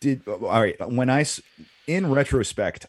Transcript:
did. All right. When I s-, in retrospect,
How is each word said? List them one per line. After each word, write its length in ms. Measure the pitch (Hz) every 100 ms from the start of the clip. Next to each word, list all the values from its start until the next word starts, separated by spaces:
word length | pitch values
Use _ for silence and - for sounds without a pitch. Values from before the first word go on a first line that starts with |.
did. 260 | 143 131 -
All 100 | 95
right. 380 | 104 113 104 85 95
When 200 | 123 127
I 120 | 135
s-, 180 | 147 - - _ - _ -
in 240 | 180 180
retrospect, 760 | 135 139 131 101 - 95 -